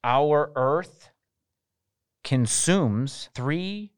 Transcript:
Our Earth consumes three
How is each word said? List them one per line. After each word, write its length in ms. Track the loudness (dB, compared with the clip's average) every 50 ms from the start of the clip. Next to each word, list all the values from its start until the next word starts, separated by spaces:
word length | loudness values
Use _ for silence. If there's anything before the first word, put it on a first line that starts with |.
| 0
Our 480 | 2 2 2 4 4 2 2 2 0 -2
Earth 540 | 0 0 2 2 0 -2 -6 -16 _ -20 -20 _ _ _ _ _ _ _ _ _ _ _ _ _ _ _ _ _ _ _ _ _ _ _
consumes 1080 | -2 0 0 2 2 0 0 2 2 2 2 2 2 0 0 -2 -4 -6 -12 -16 -14 _
three 580 | -6 -4 -4 -4 -4 -4 -6 -8 -10 -12 -16 _